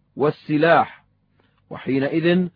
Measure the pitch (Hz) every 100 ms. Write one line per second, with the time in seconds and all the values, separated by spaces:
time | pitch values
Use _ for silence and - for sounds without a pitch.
0 | _ - 143 - - 151 160 151 107 -
1 | _ _ _ _ _ _ _ - - 135
2 | 139 160 165 180 175